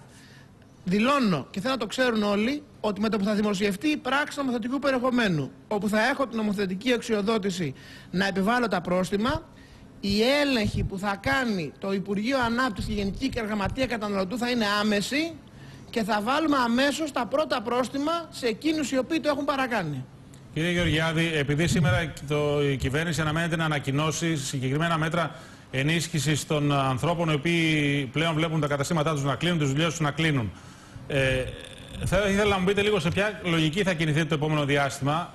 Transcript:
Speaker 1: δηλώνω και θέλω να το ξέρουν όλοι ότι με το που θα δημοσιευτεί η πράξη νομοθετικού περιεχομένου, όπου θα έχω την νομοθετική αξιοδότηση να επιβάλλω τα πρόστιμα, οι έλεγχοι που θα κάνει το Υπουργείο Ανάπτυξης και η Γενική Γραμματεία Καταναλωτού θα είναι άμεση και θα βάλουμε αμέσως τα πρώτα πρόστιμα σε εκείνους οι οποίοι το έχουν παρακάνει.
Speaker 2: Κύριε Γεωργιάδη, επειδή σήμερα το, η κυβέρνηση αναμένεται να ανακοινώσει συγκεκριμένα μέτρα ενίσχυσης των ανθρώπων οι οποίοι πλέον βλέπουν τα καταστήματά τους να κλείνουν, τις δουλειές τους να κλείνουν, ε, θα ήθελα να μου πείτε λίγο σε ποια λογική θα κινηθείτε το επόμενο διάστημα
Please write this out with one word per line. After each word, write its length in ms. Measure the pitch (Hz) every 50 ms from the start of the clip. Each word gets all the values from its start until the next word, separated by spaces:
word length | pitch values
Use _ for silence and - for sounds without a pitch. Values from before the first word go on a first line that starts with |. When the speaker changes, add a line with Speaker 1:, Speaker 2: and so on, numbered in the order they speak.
| - - - - - - - - - - - - - - - - -
Speaker 1:
δηλώνω 600 | 180 180 208 220 262 294 285 247 208 170 139 117 -
και 100 | - 196
θέλω 120 | 180 262
να 60 | 269 233
το 80 | 233
ξέρουν 360 | 208 - - 262 247 226 214
όλοι 400 | 208 208 202 202 214 247 294 294 - - - -
ότι 200 | - 214 202 202
με 80 | 214 226
το 100 | 202 214
που 60 | 196
θα 100 | 220 214
δημοσιευτεί 540 | 202 214 214 208 180 208 202 190 - - 302
η 80 | 302
πράξη 420 | - - 254 262 277 294 285 - 294
νομοθετικού 400 | 277 262 240 240 208 247 262 285
περιεχομένου, 720 | 285 277 262 247 233 262 240 247 233 196 170 151 135 - - - - -
όπου 200 | 214 202 190 208
θα 200 | 202 214 220 254
έχω 180 | 285 285 277
την 100 | 214 -
νομοθετική 560 | 226 214 208 196 202 202 180 190 185 202 254
αξιοδότηση 800 | 240 226 - - 220 208 196 214 226 226 185 202 175 180 170 135 131 - - - - - - -
να 160 | - 180 196
επιβάλλω 420 | 196 180 190 190 208 240 247 240 220
τα 120 | 196 180
πρόστιμα, 640 | 170 175 180 185 185 175 208 196 214 262 302 320 - - - - - - - - - - - -
οι 220 | - 202 202 208
έλεγχοι 600 | 220 247 277 294 294 285 269 226 208 202 - 214
που 160 | 190 - 196 185
θα 200 | 208 208 202 285
κάνει 520 | - 262 277 269 254 233 208 180 160 135 - -
το 140 | - 196
Υπουργείο 460 | 196 202 180 202 202 190 208 247 277 262
Ανάπτυξης 460 | 240 233 233 240 262 254 190 - -
και 60 | -
η 20 | 214
Γενική 360 | 208 202 196 185 - 269 262 - 247 220
Γραμματεία 400 | 202 214 208 190 196 - 262 262
Καταναλωτού 520 | 240 240 220 214 208 202 196 190 180 240 226
θα 120 | 240 240
είναι 140 | 247 240 214 202 202 208
άμεση 520 | 208 214 208 202 196 - 254 294 320 339 320 - - - - - - - - - - -
και 120 | - 233
θα 180 | 220 190 220 208
βάλουμε 360 | 202 233 269 311 320 302 285
αμέσως 560 | 269 247 233 233 247 277 285 277 285 320 294
τα 140 | - 269 240
πρώτα 360 | - 254 285 311 - 302 247
πρόστιμα 500 | 208 240 240 247 254 - - 277 285 311 330 339 330 302
σε 160 | - - 262
εκείνους 440 | 240 214 - - 311 320 311 285 220
οι 80 | 269 262
οποίοι 220 | 254 - 320 320
το 80 | 240 294
έχουν 160 | 285 269 285
παρακάνει. 600 | 294 285 269 262 247 247 214 175 151 147 127 131 - - - - - - - - - -
Speaker 2:
Κύριε 160 | 151 160 175
Γεωργιάδη, 600 | 175 175 175 160 151 156 160 165 160 160 165 170 160
επειδή 320 | 151 139 127 147 143 170
σήμερα 460 | 156 190 - 147 180 180 175 170 143 131 - 143 139
το, 340 | 151 147 147 147 143 147 143 143
η 60 | 139
κυβέρνηση 440 | 123 139 139 123 151 165 175 151 143
αναμένεται 360 | 160 156 151 165 170 165 160
να 80 | 165 165
ανακοινώσει 720 | 156 151 143 143 - 131 143 156 160 147 - 165 165 165
συγκεκριμένα 640 | 143 131 - - 135 123 131 135 151 165 170 170 156
μέτρα 360 | 156 165 156 170 160 139 - - - - - - - -
ενίσχυσης 760 | - 131 135 151 165 170 156 - - 156 127 156 151 - -
των 260 | - 160 147 147 147
ανθρώπων 560 | 143 139 135 131 127 127 - 160 170 160 175 156
οι 60 | 156
οποίοι 680 | 143 131 170 170 170 165 160 156 151 147 143 143 143 139 117
πλέον 220 | - 147 160 165 156
βλέπουν 260 | 151 165 165 160 160
τα 60 | 147
καταστήματά 460 | 143 147 143 139 - 180 160 147 160
τους 100 | 160 143
να 120 | 139 143 131
κλείνουν, 240 | - 160 175 175 165
τις 100 | 147 135
δουλειές 200 | 135 147 165 170
τους 120 | - -
να 100 | 156 143
κλείνουν, 420 | 139 - 160 160 147 131 110 95 85 - - - - - - - - - - -
ε, 360 | 151 139 135 131 131 131 127 - - 80 80 - - - - - - - -
θα 240 | - 170 190 208 196
ήθελα 220 | 196 196 214 208
να 80 | 202 190
μου 60 | 180
πείτε 180 | 185 202 202
λίγο 180 | 202 208 214 190
σε 80 | 143 170
ποια 320 | 156 180 196 214 202 165 -
λογική 380 | 175 165 160 160 156 147 208
θα 100 | 190 190
κινηθείτε 320 | 180 156 170 156 143 156 165
το 100 | 143 170
επόμενο 300 | 139 151 156 156 151 143
διάστημα 680 | 135 143 143 139 135 - - 131 143 151 165 175 -